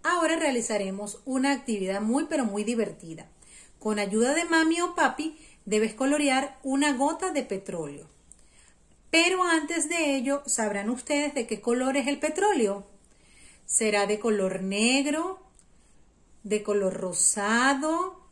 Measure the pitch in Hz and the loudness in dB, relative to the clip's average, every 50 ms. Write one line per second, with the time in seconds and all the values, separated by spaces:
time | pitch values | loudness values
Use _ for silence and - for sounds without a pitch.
0 | - 311 359 349 330 311 330 320 320 285 262 240 226 - 220 202 196 190 190 196 | 0 0 0 2 2 2 2 2 0 0 0 0 -2 -2 -2 -2 -2 -4 -6 -8
1 | 208 208 - - - 269 262 262 254 277 277 240 - - 220 202 185 185 190 202 | -10 -12 -12 -12 -8 -4 -2 0 2 2 0 0 -2 -4 -2 -2 -2 -2 -2 0
2 | 214 214 240 294 320 320 330 285 247 208 196 208 208 220 240 226 208 175 160 - | 0 0 2 0 0 0 -2 -2 -2 0 -2 -2 -2 0 0 0 -2 -4 -6 -14
3 | - 165 160 160 - - - _ - - - - - - - _ - 214 214 208 | -14 -14 -14 -14 -16 -20 -20 _ -20 -20 -20 -20 -20 -20 -20 _ -4 -4 -2 -2
4 | 202 190 196 220 240 254 294 330 339 330 330 320 320 320 320 339 349 - - 349 | -2 0 2 2 2 4 2 0 2 4 4 4 4 4 2 2 0 -2 2 2
5 | 302 247 - - 302 320 - - - - - - - 202 214 214 220 220 - - | 2 2 2 -2 -6 -6 -8 -10 -20 -20 -20 -18 -6 -2 0 0 0 0 -2 -2
6 | 262 277 294 302 294 277 262 262 285 285 - - - 269 269 277 294 294 277 240 | 0 0 2 2 2 2 2 2 0 -2 -10 -10 -6 -2 0 2 2 2 2 2
7 | 277 - 339 330 370 381 349 285 - - 196 190 - - 180 170 156 143 143 143 | 2 0 0 0 -4 -2 -2 -2 -2 -2 -6 -6 -6 -8 -8 -8 -8 -8 -10 -14
8 | 160 - - _ _ - - - - - _ - - - - _ - _ - _ | -18 -20 -20 _ _ -20 -20 -20 -20 -20 _ -20 -20 -20 -20 _ -20 _ -20 _
9 | _ - - 330 339 349 381 370 359 349 330 320 302 294 339 320 277 302 339 339 | _ 2 4 4 4 4 4 2 2 2 2 2 0 -2 -4 -4 -2 -2 0 0
10 | 311 285 277 269 233 277 277 285 - 233 - - 220 208 202 196 202 220 262 254 | 2 2 0 0 0 0 -2 -2 -2 -4 -2 -2 0 -2 -2 -2 -2 -4 -4 -6
11 | - - 294 285 294 294 294 277 226 - 220 208 - 240 240 254 254 262 262 285 | -2 -2 0 0 0 -2 -2 -4 -4 -4 -6 -4 0 0 0 2 0 0 0 0
12 | 240 277 285 285 - 311 311 - 392 427 403 285 226 196 196 202 196 - - - | 0 0 -2 -2 -2 -2 0 2 2 4 4 4 2 2 0 -4 -8 -16 -20 -20
13 | _ _ _ _ - - - - - - - - - - - - 226 214 208 202 | _ _ _ _ -20 -20 -20 -20 -20 -20 -20 -20 -6 -2 0 0 2 2 2 2
14 | 202 196 214 208 - 233 214 202 190 185 185 180 185 190 196 208 220 240 254 277 | 2 2 0 0 0 0 0 2 0 0 -2 -2 -4 -2 0 2 2 4 4 2
15 | 269 294 294 311 339 381 381 - - - _ - _ _ - - _ _ - - | 2 0 -2 -2 -2 -4 -8 -10 -16 -20 _ -20 _ _ -20 -20 _ _ -20 -20
16 | - _ _ _ _ _ - - - 202 208 214 208 - 202 202 196 185 185 - | -20 _ _ _ _ _ -20 -18 -6 -4 -4 -2 -2 0 0 0 0 0 -2 -2
17 | 185 185 170 - - - - 208 202 208 226 233 254 269 277 262 294 311 320 339 | -6 -6 -2 0 0 0 0 0 0 2 2 4 4 2 2 2 0 -2 0 0
18 | 370 381 - - - - | -2 -4 -8 -14 -20 -20